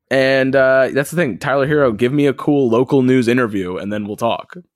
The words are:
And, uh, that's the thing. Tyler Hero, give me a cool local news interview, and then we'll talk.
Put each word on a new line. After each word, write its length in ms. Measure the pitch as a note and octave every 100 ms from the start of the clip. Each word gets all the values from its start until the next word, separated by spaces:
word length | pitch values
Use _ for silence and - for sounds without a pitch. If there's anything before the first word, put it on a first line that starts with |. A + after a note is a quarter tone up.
| -
And, 440 | C3+ C3 C3+ C3 C3+
uh, 340 | C3 C3 B2+
that's 160 | B2+ D3
the 80 | E3
thing. 200 | D3 E2
Tyler 260 | C#3 C#3 C3
Hero, 240 | D3+ C3
give 220 | G#2 B2
me 140 | C#3+ C#3+
a 60 |
cool 360 | B2+ - C#3+ B2
local 320 | A2+ C3 C#3
news 260 | B2+ C3 A#2
interview, 480 | B2 A#2 G2+ F2+ F#2
and 140 | G2+
then 140 | G#2 G#2
we'll 80 | G2+
talk. 400 | A#2 F#2 - F3+ -